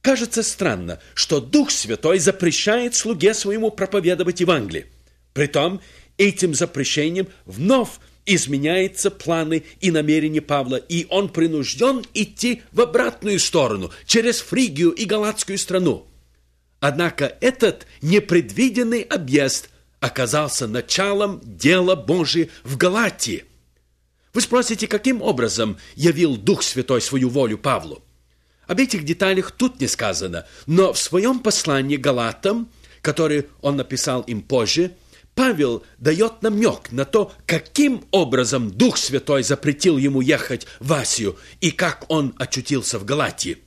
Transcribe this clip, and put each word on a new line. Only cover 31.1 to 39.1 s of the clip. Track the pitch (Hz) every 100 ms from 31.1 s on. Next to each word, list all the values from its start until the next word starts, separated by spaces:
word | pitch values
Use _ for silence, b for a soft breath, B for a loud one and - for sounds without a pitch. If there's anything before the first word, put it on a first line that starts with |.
| 180 226 254
послании | 226 - - 139 135 143
Галатам, | 139 123 113 - 190 233 233 b b b
которое | - 147 160 147 139 -
он | 143 143
написал | 123 131 - 127
им | 117 110
позже, | - 127 107 160 180 180 b b b -
Павел | 262 180 135 113 b b
дает | 127 160 220 220
намек | 220 208 220 - -
на | 117
то, | 139 214 190 B -
каким | 165 - - 285 240 -
образом | 196 143 127 120 135 113
Дух | 95 247 -
Святой | -